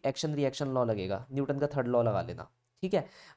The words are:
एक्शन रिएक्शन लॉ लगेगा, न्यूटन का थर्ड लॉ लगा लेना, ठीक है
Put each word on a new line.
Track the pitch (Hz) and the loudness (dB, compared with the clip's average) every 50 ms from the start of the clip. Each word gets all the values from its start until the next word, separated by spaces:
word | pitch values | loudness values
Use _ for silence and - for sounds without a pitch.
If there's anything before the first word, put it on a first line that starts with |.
| - | -2
एक्शन | 139 139 - - 151 151 | -2 -2 0 -2 -2 0
रिएक्शन | 143 143 135 135 - 147 135 131 | 0 0 0 0 0 -2 0 2
लॉ | 127 123 | 2 2
लगेगा, | 117 110 101 92 95 98 98 - - 131 | 2 2 0 0 -2 -4 -4 -6 -6 -4
न्यूटन | 139 139 135 143 139 | -2 0 0 0 0
का | 147 | 0
थर्ड | 147 143 143 123 120 | 0 0 0 0 2
लॉ | 123 120 117 | 4 4 4
लगा | 113 101 95 98 | 4 2 0 -2
लेना, | 120 87 - - - _ _ _ _ _ _ - | -4 -6 -10 -12 -16 _ _ _ _ _ _ -4
ठीक | 185 196 | 0 0
है | 170 - - - - - - - | 0 -2 -2 -10 -20 -20 -20 -8